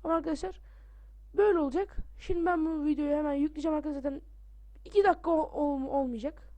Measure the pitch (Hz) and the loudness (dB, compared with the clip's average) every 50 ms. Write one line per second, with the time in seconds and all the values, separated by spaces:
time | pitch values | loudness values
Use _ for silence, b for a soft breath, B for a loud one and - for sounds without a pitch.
0 | - 330 330 330 285 320 320 277 - 381 381 - b b b b b b b b | 0 0 0 0 0 -2 -4 -4 -4 -8 -8 -10 b b b b b b b b
1 | b b b b - - - - 403 427 392 339 302 277 240 339 403 403 - - | b b b b -20 -6 2 4 4 4 6 4 2 0 0 -2 -2 -2 -4 -8
2 | - - - - - - 370 339 339 359 359 320 311 320 330 311 285 302 302 294 | -8 -8 -10 -16 -4 -2 0 0 2 2 2 2 0 0 -2 -2 0 0 0 0
3 | 294 285 294 294 302 294 285 285 285 311 311 311 285 320 311 302 302 302 294 277 | 0 0 0 0 0 0 0 0 0 -2 -2 -2 -2 -2 -2 -2 -2 -4 -8 -4
4 | 254 285 277 285 - - - - - - - - - - - - - - - 415 | -4 -4 -6 -6 -12 -16 -20 -20 -20 -20 -20 -20 -20 -20 -20 -20 -20 2 4 6
5 | 403 403 339 339 - 330 339 311 311 - - - 294 285 285 269 269 269 - 277 | 6 6 4 4 2 2 2 2 2 0 -2 -2 0 0 0 -2 -4 -2 0 0
6 | 269 254 240 226 214 285 320 - - - - | 0 0 -4 -4 -6 -6 -8 -8 -18 -20 -20